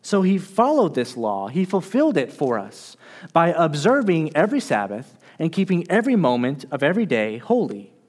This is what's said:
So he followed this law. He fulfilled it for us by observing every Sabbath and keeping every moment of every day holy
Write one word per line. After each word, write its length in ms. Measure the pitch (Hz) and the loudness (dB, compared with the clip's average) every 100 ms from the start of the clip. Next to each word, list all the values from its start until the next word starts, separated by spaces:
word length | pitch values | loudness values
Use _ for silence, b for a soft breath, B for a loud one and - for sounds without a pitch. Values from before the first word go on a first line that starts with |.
So 200 | - 202 | 0 2
he 140 | 185 190 | 2 0
followed 580 | 185 - 254 302 180 127 | -2 0 2 4 2 0
this 200 | 120 123 | -4 -4
law. 320 | 110 98 98 | -4 -2 -4
He 160 | 156 | -4
fulfilled 540 | 185 196 - 254 311 180 | -2 -2 -2 0 2 0
it 160 | 127 | -4
for 240 | - 135 113 | -4 -2 -2
us 400 | 101 - - - B B B | -6 -16 -20 -20 B B B
by 160 | 165 170 | 2 2
observing 840 | 160 165 147 170 277 214 165 156 147 | 2 0 2 2 2 2 0 0 0
every 240 | 208 277 | 0 0
Sabbath 580 | - 110 101 104 131 _ B B | -2 -2 -2 -8 -12 _ B B
and 140 | 160 | -4
keeping 380 | 190 190 180 - | -2 0 0 2
every 260 | 196 240 233 | 0 2 2
moment 500 | 143 123 123 147 - | 2 2 0 -4 -8
of 120 | 139 | -2
every 220 | 143 185 202 | 0 0 0
day 320 | 120 107 113 | 0 -2 -6
holy 560 | - 240 151 101 101 _ | -2 0 0 -6 -14 _